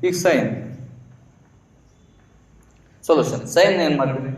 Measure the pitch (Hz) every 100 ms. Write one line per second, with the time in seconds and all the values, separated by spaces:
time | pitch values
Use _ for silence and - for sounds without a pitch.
0 | 180 180 180 143 104 - - - - -
1 | - - - _ _ _ _ _ _ _
2 | _ _ _ _ _ _ _ _ _ _
3 | - 160 - 131 - - 196 180 160 143
4 | 135 135 -